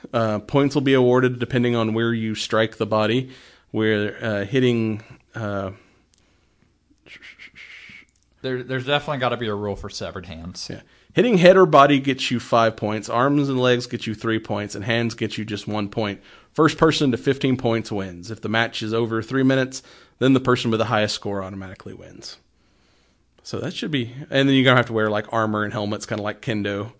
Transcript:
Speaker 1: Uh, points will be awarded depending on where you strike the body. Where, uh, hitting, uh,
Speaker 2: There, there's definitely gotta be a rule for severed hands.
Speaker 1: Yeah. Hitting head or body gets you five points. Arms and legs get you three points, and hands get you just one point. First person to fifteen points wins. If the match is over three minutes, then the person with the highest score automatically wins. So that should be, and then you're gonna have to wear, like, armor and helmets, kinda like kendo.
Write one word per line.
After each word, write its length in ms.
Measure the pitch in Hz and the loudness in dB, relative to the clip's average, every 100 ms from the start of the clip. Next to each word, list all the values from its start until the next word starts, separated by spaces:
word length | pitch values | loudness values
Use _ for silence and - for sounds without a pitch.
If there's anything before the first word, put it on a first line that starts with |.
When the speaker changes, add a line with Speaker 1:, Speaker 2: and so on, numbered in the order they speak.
| - | -6
Speaker 1:
Uh, 280 | 120 110 107 | -2 0 -2
points 340 | 107 143 139 | 0 2 2
will 80 | 143 | 2
be 120 | 135 | 2
awarded 440 | 135 123 127 127 123 | 4 6 4 2 0
depending 380 | 117 127 120 120 | -4 0 0 0
on 180 | 110 | 0
where 180 | 110 117 | 0 0
you 220 | 117 110 | 0 -2
strike 420 | 107 - 110 110 - | -6 -2 0 0 -2
the 100 | 104 | -2
body. 440 | 107 107 123 131 - - _ _ | 0 2 0 -2 -12 -20 _ _
Where, 460 | 110 110 104 104 - | -2 0 2 -2 -4
uh, 220 | 117 104 | -6 -4
hitting, 580 | 98 131 127 117 110 107 - - _ | -2 0 2 2 0 -4 -10 -20 _
uh, 360 | - 107 101 98 104 _ _ _ _ _ _ _ _ _ _ _ _ - - - - - - - - - - - _ _ _ | -10 -8 -6 -8 -12 _ _ _ _ _ _ _ _ _ _ _ _ -20 -20 -20 -20 -20 -20 -20 -20 -20 -20 -20 _ _ _
Speaker 2:
There, 200 | 131 127 | -6 -6
there's 220 | 123 131 | -4 -6
definitely 360 | 123 143 151 139 | -2 -2 -2 -2
gotta 180 | 123 117 | -2 -2
be 100 | 113 | -4
a 60 | |
rule 200 | 104 104 | -4 -4
for 140 | 98 101 | -6 -8
severed 380 | - 95 95 90 | -10 -10 -10 -12
hands. 420 | 80 85 - - | -12 -12 -12 -12
Speaker 1:
Yeah. 140 | - - _ _ | -14 -16 _ _
Hitting 240 | - 233 196 | 0 4 6
head 180 | 175 190 | 8 8
or 80 | |
body 340 | 180 147 139 143 | 8 8 8 6
gets 320 | 139 131 - | 2 -2 -2
you 80 | 120 | -4
five 380 | - 120 113 110 | 0 2 2 0
points. 320 | 107 107 101 | -4 -4 -2
Arms 400 | 117 131 147 139 | 0 2 2 2
and 100 | 131 | 2
legs 280 | 127 123 120 | 4 2 0
get 200 | 117 - | -8 -6
you 80 | |
three 240 | 110 113 110 | -4 -2 -2
points, 360 | - 104 104 | -2 -6 -6
and 100 | 107 | -8
hands 300 | 104 117 117 | -2 -2 -2
get 240 | 117 110 - | -4 -6 -6
you 80 | 107 | -8
just 200 | 104 - | -8 -6
one 220 | 107 101 | -4 -4
point. 320 | 117 107 98 - - _ | -4 -4 -6 -12 -20 _
First 240 | - 160 - | 2 2 4
person 340 | 160 147 147 | 2 4 0
to 40 | 117 | 0
fifteen 400 | - 135 135 127 | 0 0 0 0
points 340 | 123 113 107 | 0 -2 -2
wins. 400 | 104 95 87 92 | -6 -8 -10 -14
If 120 | 110 | -10
the 80 | 104 | -4
match 320 | 110 117 - | -2 -2 -4
is 100 | 110 | -4
over 300 | 113 117 113 | -2 0 -2
three 220 | 110 131 | -2 0
minutes, 380 | 131 135 131 - - - _ - | 2 2 0 -6 -16 -20 _ -2
then 160 | 131 | 2
the 60 | 131 | 4
person 300 | 127 123 120 | 2 0 0
with 60 | 110 | 0
the 80 | |
highest 300 | 110 113 104 | 0 0 0
score 280 | - 104 101 | -4 -6 -8
automatically 520 | 95 98 95 95 101 | -8 -12 -14 -16 -18
wins. 420 | - 87 - - - _ _ _ _ _ _ _ _ _ _ | -18 -20 -20 -20 -20 _ _ _ _ _ _ _ _ _ _
So 180 | - 104 | -12 -8
that 120 | - | -8
should 180 | 175 214 | -8 -6
be, 220 | 147 117 123 147 | -4 -6 -10 -4
and 180 | 135 139 | 0 4
then 80 | |
you're 100 | 135 | 4
gonna 120 | 131 123 | 6 4
have 100 | 120 | 2
to 60 | |
wear, 160 | 110 107 | 0 0
like, 240 | 104 110 | -2 -2
armor 320 | 113 110 107 | -2 0 0
and 80 | 104 | -4
helmets, 320 | 104 104 104 | -4 -4 -6
kinda 180 | - 107 | -6 -6
like 200 | 104 104 | -6 -8
kendo. 500 | - 110 101 101 107 - | -4 -4 -2 -4 -8 -14